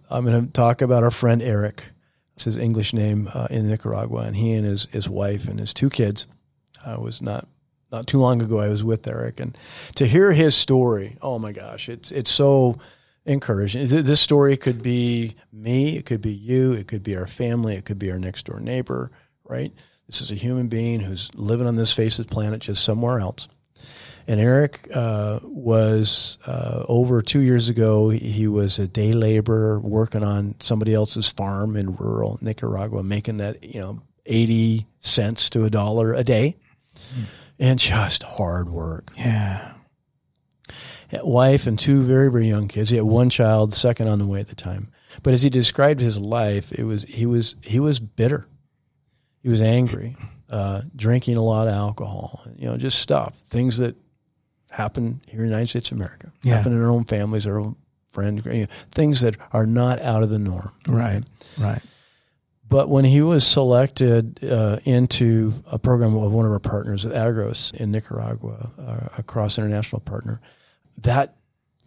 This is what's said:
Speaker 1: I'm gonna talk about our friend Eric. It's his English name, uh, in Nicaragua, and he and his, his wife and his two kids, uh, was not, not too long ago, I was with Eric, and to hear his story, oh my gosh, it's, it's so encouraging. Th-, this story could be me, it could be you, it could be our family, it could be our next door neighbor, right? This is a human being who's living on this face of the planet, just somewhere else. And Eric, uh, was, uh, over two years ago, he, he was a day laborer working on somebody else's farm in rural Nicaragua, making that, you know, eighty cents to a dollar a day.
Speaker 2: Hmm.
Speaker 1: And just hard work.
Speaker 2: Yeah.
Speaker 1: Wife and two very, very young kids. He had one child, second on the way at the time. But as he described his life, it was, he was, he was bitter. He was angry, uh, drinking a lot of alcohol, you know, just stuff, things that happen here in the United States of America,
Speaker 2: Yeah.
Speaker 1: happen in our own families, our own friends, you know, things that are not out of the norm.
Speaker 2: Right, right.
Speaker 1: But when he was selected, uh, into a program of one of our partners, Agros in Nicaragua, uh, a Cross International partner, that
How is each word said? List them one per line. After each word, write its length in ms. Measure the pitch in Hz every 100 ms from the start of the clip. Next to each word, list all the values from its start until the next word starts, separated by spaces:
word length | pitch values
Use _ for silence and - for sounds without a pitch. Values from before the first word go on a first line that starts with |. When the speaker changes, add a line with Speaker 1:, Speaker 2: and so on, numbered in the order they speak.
| -
Speaker 1:
I'm 160 | 127
gonna 220 | 123 117 123
talk 360 | - 120 120
about 200 | 127 123
our 80 | 117
friend 320 | - 120 117
Eric. 400 | 123 104 104 - - _ _ _ _ -
It's 80 |
his 120 | 117 110
English 360 | 117 110 101
name, 340 | 113 104 104 101
uh, 140 | 123 120
in 180 | 113 107
Nicaragua, 520 | 110 110 107 110 -
and 120 | 110 101
he 180 | 113
and 100 | 110 104
his, 200 | 101 -
his 180 | 104 95
wife 380 | 98 101 104 -
and 120 | 104
his 140 | 107
two 160 | - 135
kids, 360 | - 104 104 - _ _ _ _ _
uh, 120 | 127 117
was 220 | 113 113
not, 260 | 110 110 - _ _ _ _
not 140 | 113 117
too 120 | 139
long 220 | 127 120
ago, 200 | 110 110
I 80 | 104
was 140 | 104
with 240 | 110 110 -
Eric, 340 | - 120 -
and 180 | - - - - - -
to 100 | 123
hear 260 | 156 196
his 220 | 160 160 -
story, 640 | - 131 123 107 101 120
oh 180 | 139 117
my 140 | 107
gosh, 360 | 104 110 107 -
it's, 220 | 120 -
it's 200 | - 110
so 480 | - 139 139 127 123 - _ _ _ -
encouraging. 600 | 139 - 101 101 120 135
Th-, 160 | 156
this 160 | 139 147
story 360 | - 147 139 135
could 240 | 131 117
be 520 | 123 123 120 117 113 - _
me, 460 | 107 113 127 147 165
it 80 | -
could 160 | 113
be 100 | 107
you, 400 | 101 110 127 131
it 160 | 113 98
could 140 | 107
be 120 | 104 92
our 100 | 92
family, 480 | - 120 117 110
it 100 | 98
could 140 | 98 98
be 120 | 98
our 80 | 92
next 280 | 92 - -
door 120 | 104
neighbor, 500 | 113 127 - - - - _ _
right? 280 | - 123 147 - _ _ _
This 160 | -
is 80 | -
a 40 |
human 340 | 101 123 127 120
being 320 | 113 117 117
who's 300 | 98 92 -
living 320 | - 104 117 120
on 100 | 113
this 160 | 110
face 260 | - 110 110
of 80 | 110
the 60 |
planet, 260 | 110 107 110
just 220 | - 98
somewhere 380 | - 110 120 123
else. 280 | 92 - - _ _ _ - - - - -
And 120 | 107
Eric, 500 | 117 135 147 - -
uh, 460 | 131 113 107 104 110
was, 960 | - 262 120 110 110 110 104 - - - -
uh, 380 | - 117 120 -
over 340 | 120 123 120
two 200 | 104 143
years 280 | 127 123 117
ago, 420 | 117 110 107 110
he, 80 | 110
he 280 | 120 107 107
was 320 | 104 98 -
a 80 | 95
day 260 | 110 107
laborer 680 | 113 110 110 107 110 107 107
working 420 | 107 107 110 107
on 320 | 104 101 101 101
somebody 340 | - 110 110
else's 340 | 110 107 117 104
farm 480 | - 98 98 107 104
in 200 | 95 90
rural 420 | 101 - 107 113
Nicaragua, 600 | 110 107 110 98 104 104
making 360 | 95 104 110 107
that, 260 | 101 -
you 160 | 104 120
know, 220 | 95 110 - _ -
eighty 600 | 113 113 113 113 110 110 _
cents 500 | - - 104 117 -
to 140 | 117
a 60 | 110
dollar 420 | 107 104 113 113
a 100 | 123
day. 340 | 123 110 143 - _ _ _ - -
Speaker 2:
Hmm. 100 | 127 101 - - -
Speaker 1:
And 200 | 127 131
just 440 | - 107 87 -
hard 480 | - - 90 87 85
work. 400 | 85 82 82 - -
Speaker 2:
Yeah. 580 | 120 110 101 95 - - _ _ _ _ _ _ _ _ - - - - -
Speaker 1:
Wife 540 | 110 143 123 131 139 123
and 120 | 110
two 260 | 139 139
very, 260 | 127 131 139
very 160 | 120 110
young 220 | 104 101
kids. 220 | 104 107
He 60 | 117
had 80 | 107
one 240 | 113 127
child, 440 | - 110 110 107
second 320 | - 123 113 110
on 100 | 104
the 80 | 101
way 140 | 98
at 80 | 101
the 60 |
time. 380 | - 90 98 104 _ _ -
But 120 | 135
as 80 | 123
he 80 | 139
described 500 | 127 117 - 139 143
his 200 | 120 104
life, 520 | 101 120 107 101 -
it 120 | -
was, 180 | 113 107
he 220 | - 113 120
was, 300 | 120 110 -
he 180 | - 113
was 180 | 151 131
bitter. 480 | 107 - 120 147 - _ _ _ _ _ _ _ _ _
He 60 | 127
was 120 | 110
angry, 540 | 110 120 123 95 110 131 - - -
uh, 340 | 110 98 98 143
drinking 420 | 131 107 123 123 117
a 60 |
lot 240 | 113 110 113
of 80 |
alcohol, 680 | 101 104 104 104 92 - - 117 -
you 100 | 127
know, 100 | -
just 220 | 131 -
stuff, 340 | - 69 - -
things 400 | _ 120 127 113
that 180 | 120 - _ _ _ _ _ _ _
happen 500 | - 107 - 117 123 -
here 140 | 110
in 60 | 113
the 60 |
United 140 | 110 117
States 240 | 120 -
of 60 | 123
America, 320 | 90 - - _
Speaker 2:
Yeah. 160 | 127 113
Speaker 1:
happen 140 | 113
in 80 | 117
our 80 | 117
own 140 | 120
families, 420 | 110 107 104 107 101
our 120 | 104
own 160 | 104 - _ _ _
friends, 340 | 101 104 104 120
you 140 | 117
know, 60 | 104 - -
things 300 | - 151 131
that 140 | 120 104 -
are 140 | 113 110
not 340 | 117 123 123
out 220 | 131 110
of 80 | 110
the 80 | 107
norm. 320 | 101 92 98 - -
Speaker 2:
Right, 380 | 117 - 101 120 _ - -
right. 240 | 107 101 - _ _ _ _ _ _ _ 113
Speaker 1:
But 200 | 139 143
when 160 | 139
he 160 | 135 143
was 240 | 156 160
selected, 1000 | - 147 127 123 135 - 127 117 113 -
uh, 340 | 135 117 107 107
into 720 | 139 123 123 - 117 113 110 110 -
a 100 | 113
program 380 | 127 120 113 110
of 140 | 104
one 160 | 113 110
of 60 |
our 80 | 104
partners, 440 | - 101 104 101
Agros 720 | 110 117 117 110 104 117 -
in 160 | - 107
Nicaragua, 800 | 107 - 110 110 110 113 107 117 -
uh, 300 | 123 113 117 -
a 60 |
Cross 340 | - 117 104 -
International 420 | 107 104 107 110
partner, 400 | - 107 113 110 - _ _ _ _ -
that 360 | 120 127 139 _ _ _ _ _